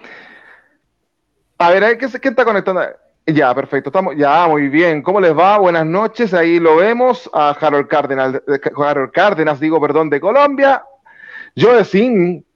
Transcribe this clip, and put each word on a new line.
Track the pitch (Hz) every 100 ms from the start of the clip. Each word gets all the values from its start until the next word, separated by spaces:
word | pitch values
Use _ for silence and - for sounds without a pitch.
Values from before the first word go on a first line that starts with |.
| - - - - - - _ _ _ _ _ _ _ _ _ -
A | 170
ver, | 190
a | 214
ver, | 226
¿qué | 254
se, | 247
quién | 269
está | 247
conectando? | 233 202 196 185 135 - _ _
Ya, | - 151 131
perfecto. | 123 135 139 143
Estamos, | 190 190 143
ya, | 143 151 175
muy | 151 143
bien. | 147 175 156
¿Cómo | 135 202
les | 180 151
va? | 185 208
Buenas | 190 170 160
noches. | 180 220 220 226
Ahí | 175 165 170
lo | 165
vemos | 156 202 240 254 240 -
a | 156 147
Harold | 143 156 143 139
Cárdenas, | 156 143 135 131
eh, | 127 - 139 - 139
Harold | 147 143 127
Cárdenas, | 170 202 170 156 139
digo, | 156 160
perdón, | 147 147 160
de | 143
Colombia. | 190 262 285 269 269 269 - _ _ - - - - -
Joe | 196 240
Sin, | 185 190 247 220 175 165 -